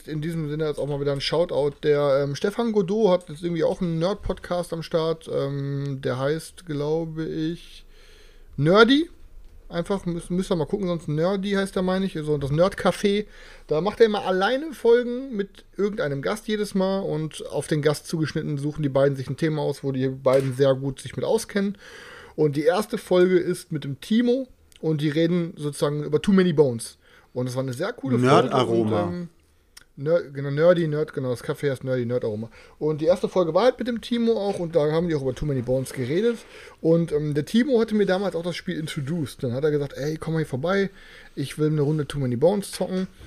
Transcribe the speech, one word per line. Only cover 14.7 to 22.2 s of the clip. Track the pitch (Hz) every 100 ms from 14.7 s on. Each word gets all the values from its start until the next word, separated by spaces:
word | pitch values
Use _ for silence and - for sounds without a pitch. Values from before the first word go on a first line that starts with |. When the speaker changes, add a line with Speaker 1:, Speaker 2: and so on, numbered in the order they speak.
Speaker 1:
Folgen | 240 226 240 240 240 269 220
mit | 202 - - -
irgendeinem | 202 208 147 139
Gast | 135 214 -
jedes | 214 208 190
Mal | 190 196
und | 190 151 156 - -
auf | 147 -
den | 156
Gast | 147 143 -
zugeschnitten | 170 147 160 151 143
suchen | 143 151
die | 147
beiden | 135 139 135
sich | 131
ein | 135
Thema | 165 156
aus, | 147 143
wo | 139
die | 131 135
beiden | 131 135 135 135 127
sehr | 139 131
gut | 139 131
sich | - -
mit |
auskennen. | 127 220 - 202 196 202 - - - -